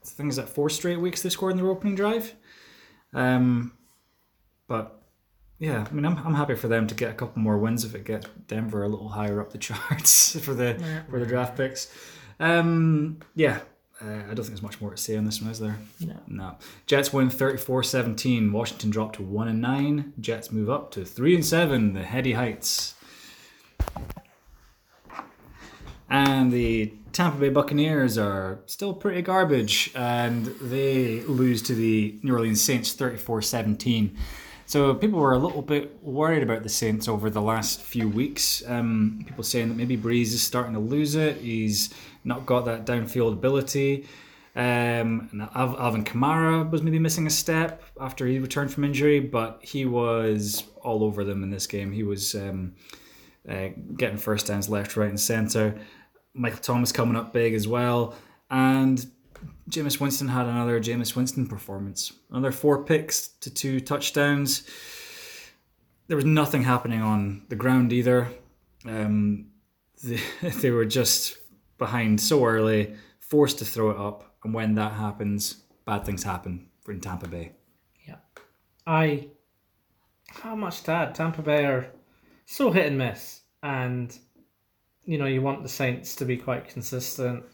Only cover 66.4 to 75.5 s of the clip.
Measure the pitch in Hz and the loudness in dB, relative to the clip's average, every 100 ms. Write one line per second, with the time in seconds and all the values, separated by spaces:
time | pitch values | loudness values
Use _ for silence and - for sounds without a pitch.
66.4 | 147 143 127 123 120 113 110 107 101 101 | 4 2 4 2 0 -2 2 2 0 -6
67.4 | - 110 123 131 123 123 123 123 120 - | -10 -2 2 4 4 2 4 2 2 -8
68.4 | - _ _ _ 117 110 107 107 104 104 | -20 _ _ _ -10 -4 0 2 2 0
69.4 | - _ _ _ _ _ 127 117 - - | -6 _ _ _ _ _ -6 -6 -6 -6
70.4 | 175 - 139 120 110 127 113 - - - | -6 0 2 2 2 2 2 2 0 -8
71.4 | - _ _ _ 113 120 110 104 - 147 | -20 _ _ _ -4 0 2 2 4 4
72.4 | 120 113 110 107 107 - - _ - 147 | 6 4 4 4 0 -6 -20 _ 0 4
73.4 | 143 - 107 113 110 98 101 104 - _ | 4 2 -6 0 0 0 -6 -8 -20 _
74.4 | 110 110 110 107 107 104 107 101 104 101 | -6 -2 2 2 0 -2 -6 -4 -2 -2
75.4 | - | -4